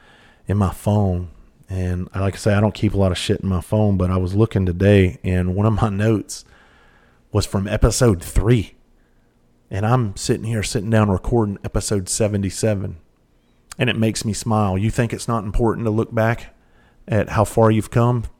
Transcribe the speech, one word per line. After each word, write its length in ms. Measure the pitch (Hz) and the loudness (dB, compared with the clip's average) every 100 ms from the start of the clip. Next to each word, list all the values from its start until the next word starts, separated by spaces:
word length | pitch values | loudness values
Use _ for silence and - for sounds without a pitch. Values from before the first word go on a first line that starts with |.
| - - _ _ - | -20 -20 _ _ -4
in 100 | 101 | 0
my 140 | 92 | 0
phone, 580 | - 110 104 98 90 85 - - _ - | 0 0 2 2 -2 -6 -14 -20 _ -10
and 400 | 92 90 90 92 98 | -4 -2 -4 -6 -4
like 180 | 98 | -4
I 40 | - | -2
say, 160 | 110 | 0
I 60 | 101 | 2
don't 140 | 104 | 2
keep 200 | - 104 | 2 0
a 40 | 98 | 2
lot 140 | 95 | 2
of 60 | 87 | 0
shit 240 | - 101 | -2 -2
in 60 | 95 | 0
my 140 | 92 | -2
phone, 360 | - 107 104 95 | 0 0 2 2
but 120 | 90 | 0
I 80 | 92 | 0
was 180 | 90 98 | 0 2
looking 300 | 113 101 92 | 2 2 0
today, 540 | 87 98 101 92 - | 2 6 6 4 0
and 320 | - 90 90 92 | -2 0 0 0
one 100 | 107 | 0
of 140 | 101 | 2
my 80 | 113 | 0
notes 540 | 98 110 107 - - - - _ _ _ _ _ _ _ | 0 0 0 -2 -14 -18 -20 _ _ _ _ _ _ _
was 140 | 104 - | -2 0
from 220 | 101 98 | -2 -2
episode 560 | 104 127 - 123 87 | 0 0 4 2 2
three. 500 | - - 101 123 - - _ _ _ _ _ _ _ _ - | -2 0 2 2 0 -10 _ _ _ _ _ _ _ _ -10
And 160 | 95 107 | -4 0
I'm 300 | 123 107 - | 0 0 -4
sitting 300 | - 117 110 | -4 -4 -2
here, 180 | 113 | -4
sitting 260 | 95 120 101 | -4 -4 0
down 220 | 110 104 | 2 2
recording 480 | 92 - 120 104 95 | 0 0 0 0 -4
episode 460 | - 110 - 101 90 | -6 -6 -2 -4 -2
seventy-seven. 880 | - 107 104 98 - 113 101 101 87 _ _ _ _ _ _ - - | -2 0 0 -2 -2 -2 -2 -4 -10 _ _ _ _ _ _ -14 -4
And 120 | 123 | -2
it 60 | 110 | 0
makes 300 | 113 101 113 | 0 -2 -4
me 80 | |
smile. 440 | 98 113 107 101 92 | -4 -2 0 0 0
You 120 | 110 | -2
think 240 | - 117 | 0 -2
it's 140 | 95 - | -4 -6
not 160 | 113 | -6
important 420 | 101 101 117 - 113 | -2 0 0 0 -2
to 60 | |
look 220 | 107 110 | -2 -2
back 420 | 113 110 117 - _ _ _ _ _ - | 0 0 -2 -8 _ _ _ _ _ -4
at 220 | 107 - | -2 0
how 160 | - 101 | 0 0
far 240 | - 110 | 4 4
you've 220 | 110 - | 4 0
come? 340 | 120 117 123 - - | 0 2 0 -4 -14